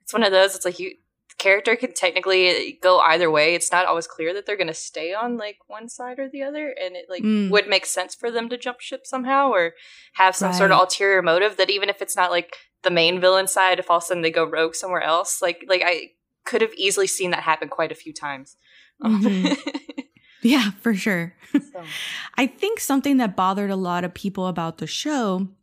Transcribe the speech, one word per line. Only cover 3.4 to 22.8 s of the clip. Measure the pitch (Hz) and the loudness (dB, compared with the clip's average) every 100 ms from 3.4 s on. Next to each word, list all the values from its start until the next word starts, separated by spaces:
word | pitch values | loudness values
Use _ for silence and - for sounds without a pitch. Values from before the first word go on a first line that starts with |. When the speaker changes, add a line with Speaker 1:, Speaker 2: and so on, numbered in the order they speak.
| 156 170 | 4 2
Speaker 1:
It's | - | 2
not | 180 - | 2 2
always | 165 165 | 0 -4
clear | - 160 | -6 -6
that | 196 202 | -4 -6
they're | 208 | -4
gonna | 165 | -4
stay | 160 - 156 165 | -6 -12 -10 -8
on, | 202 240 240 | -6 -6 -6
like, | 208 202 _ | -10 -14 _
one | 208 233 | -18 -18
side | - 247 254 | -14 -14 -10
or | 269 | -12
the | 277 | -10
other. | 277 302 302 - | -10 -8 -10 -8
And | 185 180 | -10 -10
it, | 170 | -12
like, | 180 | -6
Speaker 2:
Mm. | 214 214 202 | -2 0 2
Speaker 1:
would | 208 202 | 2 2
make | 196 - | -2 0
sense | - 185 - | -6 -6 -8
for | 240 | -6
them | 233 226 | -6 -6
to | 247 | -8
jump | 254 247 | -8 -10
ship | - 269 - | -14 -14 -8
somehow | 262 254 277 277 | -8 0 2 4
or | 202 170 - - - - | 2 0 -4 -20 -20 -14
have | - 190 185 | 4 4 4
some | 180 | -2
sort | 180 190 | 2 4
of | 170 | 6
Speaker 2:
Right. | |
Speaker 1:
ulterior | 185 - 196 190 | 4 2 2 4
motive | 175 170 208 190 | 4 4 2 2
that | 190 | 0
even | 202 202 | 2 -2
if | 196 | -4
it's | 196 202 | -4 0
not, | 180 | 2
like, | 175 175 - _ _ | 2 -2 -20 _ _
the | 180 | 0
main | 175 165 180 | 4 2 4
villain | 180 190 190 | 4 4 2
side, | 202 190 180 | 2 2 2
if | 180 | 2
all | 175 | 0
of | |
a | 175 | 0
sudden | 180 | -2
they | 165 | 0
go | 165 156 | 0 -2
rogue | 160 165 - | 0 -2 -2
somewhere | 190 175 | -4 -2
else, | 156 165 196 - | 0 0 -2 -2
like, | 180 - - | -4 -4 -2
like, | 180 175 | 0 2
I | 165 - _ _ _ - | -2 -8 _ _ _ -6
could | 208 | -2
have | 220 - | -2 -2
easily | 190 196 190 | -2 0 -2
seen | - 180 | -2 -2
that | 165 | -2
happen | 160 156 151 | 0 -2 -2
quite | - 160 | -4 -6
a | 151 | -6
few | 160 | -16
times. | 151 147 135 139 _ _ _ _ _ | -12 -12 -12 -16 _ _ _ _ _
Um, | 220 208 | 0 2
Speaker 2:
Mm-hmm. | 208 190 233 285 - 285 | 2 2 0 -2 -6 -12
Speaker 1:
<laughs> | - - - _ _ _ | -12 -16 -18 _ _ _
Speaker 2:
Yeah, | 233 277 208 - | 2 2 0 -2
for | 233 196 | -2 -2
sure. | 220 180 170 _ | -2 -2 -4 _
<laughs> | - 285 277 | -4 -4 -4
Speaker 1:
So. | 180 160 - - - - - | -16 -14 -12 -10 -12 -8 -2
Speaker 2:
I | 269 | -2
think | - 403 | -2 -4
something | 453 | -4